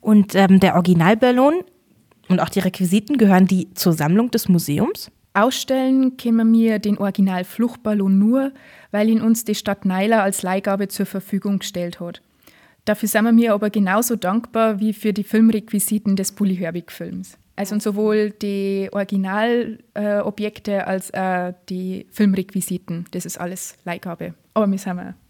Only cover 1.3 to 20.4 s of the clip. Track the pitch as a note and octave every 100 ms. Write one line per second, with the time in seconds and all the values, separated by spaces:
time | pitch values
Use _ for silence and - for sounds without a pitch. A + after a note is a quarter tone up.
1.3 | B3 C4+ E4+ - _ _ _ _ _ _
2.3 | F#3 - - F3+ - F#3 G3 G#3+ C#4+ G#3+
3.3 | F#3 F#3+ F#3+ - - - D#3+ D3 F#3 A#3+
4.3 | A#3+ - F3 E3 D3 B3+ G#4+ - _ _
5.3 | - A3+ - - C4 C4 C4 C4 B3+ A#3
6.3 | A3+ A3+ A3+ A3+ G#3+ G#3+ G#3 G3+ F#3+ F#3+
7.3 | F#3 F#3 - A#3 - - G#3 G3 G3 G#3
8.3 | B3+ C4+ C4+ - - - G3+ G#3+ A3 A3
9.3 | A3+ - G#3+ - G3 G3 F#3 G3+ A3+ G3
10.3 | G3 F3+ F#3+ G3 G3 G3 - G3 G3 F#3
11.3 | G3 G3+ G3 - F3+ F3 E3+ E3+ - _
12.3 | _ _ _ _ _ - G#3 G#3+ G#3+ A3
13.3 | A3+ A#3 G#3 G#3 G#3 G3 G3 A#3+ A3+ F3+
14.3 | G#3+ A#3 A3+ A3+ G#3 G#3+ G3+ G#3+ G3+ G3+
15.3 | A3 A3+ A3 G#3 G#3 - G#3+ G3+ G3 F#3+
16.3 | - G3+ F#3 F3 E3+ E3+ - F3 F#3 F#3+
17.3 | - _ - G3+ G#3 G#3 G3+ G#3+ G#3+ G#3
18.3 | G#3 G#3 G3 G3 G3 F#3+ G3+ G3 G3 F#3+
19.3 | G3+ A3+ A#3+ A3+ A3 _ - G#3 G#3 G3+
20.3 | G3+